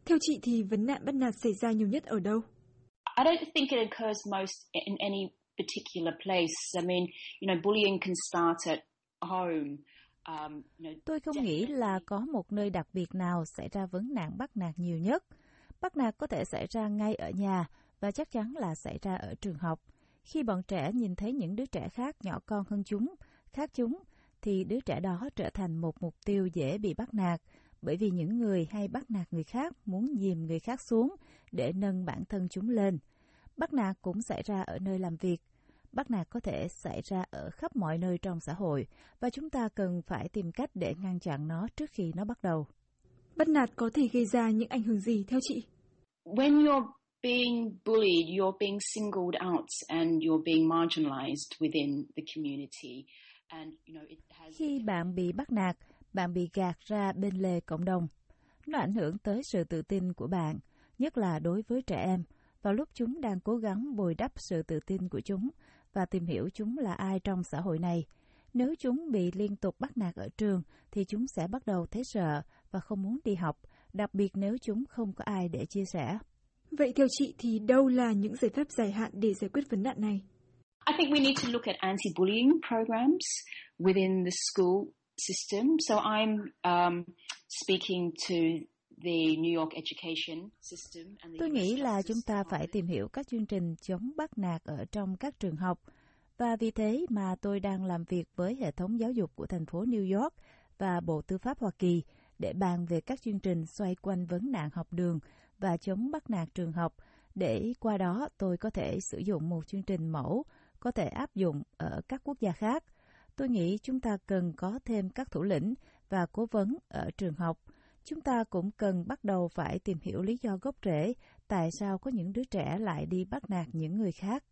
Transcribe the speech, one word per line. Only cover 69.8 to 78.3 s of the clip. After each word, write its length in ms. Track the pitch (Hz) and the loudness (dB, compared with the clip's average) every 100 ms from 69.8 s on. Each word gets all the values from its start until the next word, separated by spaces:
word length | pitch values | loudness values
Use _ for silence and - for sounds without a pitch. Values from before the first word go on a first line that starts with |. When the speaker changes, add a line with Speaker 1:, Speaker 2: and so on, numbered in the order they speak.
| 269 - | -6 -2
Speaker 3:
nạt 180 | 185 - | -2 -4
ở 140 | 98 - | -10 -2
trường, 240 | 214 185 - - _ | 2 2 -2 -14 _
thì 140 | 208 190 | -4 -2
chúng 200 | 208 262 - | -2 -2 -2
sẽ 120 | 170 | -2
bắt 180 | 247 - | -2 -2
đầu 200 | 185 165 | -2 -2
thấy 160 | 214 254 | -4 -4
sợ 360 | 214 170 147 - _ _ | 0 0 0 -4 _ _
và 80 | 190 | -8
không 220 | - 202 | -4 -4
muốn 160 | 190 262 | -2 -2
đi 120 | 233 196 | 0 0
học, 240 | 165 - - - _ | 0 -4 -10 -20 _
đặc 200 | 190 208 | -4 -2
biệt 180 | 190 196 | 2 0
nếu 240 | 196 196 247 | 2 -2 -2
chúng 220 | - 214 277 | -2 -2 -4
không 240 | - 214 | -4 -4
có 100 | - | -4
ai 260 | - 196 175 | -2 0 0
để 160 | 165 - | -2 -4
chia 200 | 202 190 | -2 -2
sẻ. 240 | 175 127 208 - _ _ _ _ | -2 -2 -4 -6 _ _ _ _
Speaker 1:
Vậy 220 | 302 277 262 | 2 2 6
theo 120 | 269 | 4
chị 260 | - 277 - | 4 -2 0
thì 220 | 240 220 | 0 0
đâu 280 | 214 254 269 | 6 8 8
là 240 | 247 240 | 6 4
những 240 | 208 214 | 4 2